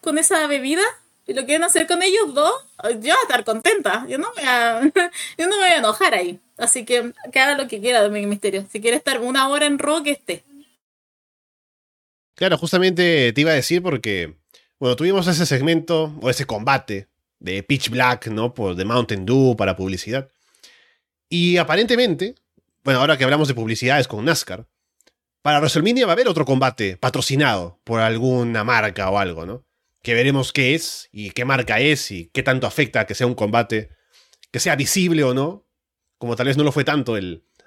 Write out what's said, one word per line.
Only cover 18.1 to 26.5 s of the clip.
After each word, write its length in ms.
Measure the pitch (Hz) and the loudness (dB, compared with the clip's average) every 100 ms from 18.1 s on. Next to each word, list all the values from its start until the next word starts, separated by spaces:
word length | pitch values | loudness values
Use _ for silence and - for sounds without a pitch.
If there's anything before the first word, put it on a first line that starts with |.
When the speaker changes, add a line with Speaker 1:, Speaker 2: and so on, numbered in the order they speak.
| 117 113 | 2 -4
Speaker 2:
¿no? 260 | 107 120 | -4 -4
Por, 220 | 123 101 | -2 -4
de 100 | 90 | -2
Mountain 400 | 95 123 113 101 | 0 0 0 -4
Dew 320 | 95 135 131 113 | 0 4 4 2
para 200 | 95 92 | 0 -2
publicidad. 520 | 95 90 - 127 135 _ _ _ - _ _ _ _ _ - | -4 -6 -6 -6 -8 _ _ _ -20 _ _ _ _ _ -6
Y 260 | 170 175 175 | 0 2 4
aparentemente, 800 | 165 170 233 240 247 160 190 - _ _ _ _ | 2 2 2 2 2 0 -4 -10 _ _ _ _
bueno, 180 | 135 131 | 0 2
ahora 160 | 143 143 | 4 2
que 80 | |
hablamos 240 | 131 147 147 | 2 2 2
de 60 | |
publicidades 540 | 117 113 110 - 143 127 | -2 -4 -2 0 2 0
con 160 | 104 | -2
nascar, 420 | 127 156 - 92 - _ _ _ _ _ _ _ | -2 -2 -4 -12 -16 _ _ _ _ _ _ _
para 160 | 151 147 | 0 2
WrestleMania 480 | 151 165 185 247 220 | 2 2 2 2 2
va 60 | |
a 20 | |
haber 140 | 175 247 | 2 2
otro 160 | 165 | 0
combate 520 | 139 | 0